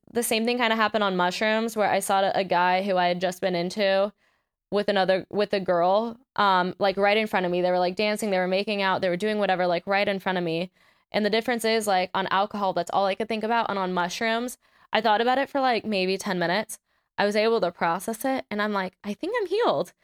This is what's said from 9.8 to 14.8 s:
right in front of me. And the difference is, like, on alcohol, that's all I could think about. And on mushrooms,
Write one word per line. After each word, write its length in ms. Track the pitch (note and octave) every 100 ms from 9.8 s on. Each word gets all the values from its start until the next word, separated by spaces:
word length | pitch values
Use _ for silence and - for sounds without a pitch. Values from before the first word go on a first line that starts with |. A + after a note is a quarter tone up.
| G3
right 220 | G3 G#3
in 120 | G3
front 180 | G3 F#3
of 60 |
me. 280 | E3+ E3 F3+ _ _ _ _
And 120 | - G#3
the 40 |
difference 340 | A3 A3+ B3
is, 220 | A3 A3+ G#3
like, 240 | F#3 F3+
on 120 | F#3+ F#3+
alcohol, 440 | F#3 G#3 G#3 G3
that's 160 | F3+ F3
all 140 | - G3
I 80 | G3
could 120 | A3
think 160 | A3
about. 260 | G#3+ A#3 A3
And 80 | G3
on 160 | F#3
mushrooms, 640 | F3+ F3 - A3+ A3+ B3 - _ _